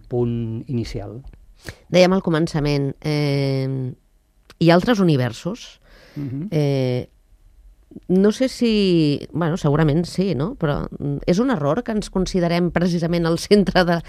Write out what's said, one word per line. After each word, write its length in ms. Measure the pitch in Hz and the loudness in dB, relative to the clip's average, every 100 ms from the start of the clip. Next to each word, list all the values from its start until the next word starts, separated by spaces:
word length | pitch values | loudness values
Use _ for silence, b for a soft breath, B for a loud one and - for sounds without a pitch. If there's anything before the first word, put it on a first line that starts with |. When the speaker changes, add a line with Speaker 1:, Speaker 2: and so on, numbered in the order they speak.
| - | -6
Speaker 1:
punt 580 | 123 120 117 113 113 - | -2 -2 -2 -6 -8 -6
inicial. 480 | 120 110 117 104 113 - - - - B B _ | -6 -6 -8 -12 -14 -18 -20 -20 -20 B B _
Speaker 2:
Dèiem 240 | 175 180 | 4 4
al 100 | 190 185 | 4 0
començament, 680 | 156 165 156 147 143 139 - | 0 0 0 0 0 -2 -4
eh, 920 | 156 147 147 139 139 135 131 135 127 - _ _ _ _ _ - | -4 -2 0 0 0 -2 -4 -6 -8 -10 _ _ _ _ _ 0
hi 80 | 165 | 6
ha 60 | 175 | 6
altres 240 | 208 202 | 4 2
universos? 800 | 180 139 123 117 175 240 - - b b b 151 | 4 2 0 -4 -10 -10 -14 -20 b b b -10
Speaker 1:
Mhm. 320 | 139 135 196 | -8 -8 -4
Speaker 2:
Eh, 580 | 156 143 135 127 123 - _ _ _ _ - - _ _ - - | -2 0 0 0 -2 -6 _ _ _ _ -20 -20 _ _ -18 0
no 240 | 185 208 | 2 2
sé 160 | 214 262 | 2 -4
si... 800 | - 233 214 190 170 151 143 - | 0 0 2 2 4 2 0 -4
Bueno, 240 | 151 165 185 | -4 -2 0
segurament 480 | 147 151 156 151 170 | 0 2 2 0 -2
sí, 280 | - 190 | -2 -2
no? 220 | 131 170 277 | -2 -4 -4
Però, 320 | 151 82 - - | -4 -2 -6 -8
mm, 280 | 143 143 - | -6 -4 0
és 120 | 180 | 0
un 120 | 269 | 0
error 320 | 196 143 180 | 0 0 -2
que 80 | 226 | -2
ens 180 | 214 - | -6 -4
considerem 600 | 190 180 185 170 170 175 | -4 -2 0 0 0 0
precisament 540 | 170 180 170 165 170 165 | 0 0 0 0 0 0
el 120 | 165 | -2
centre 460 | - 208 180 190 | 2 4 4 2
de, 160 | 175 170 | 2 0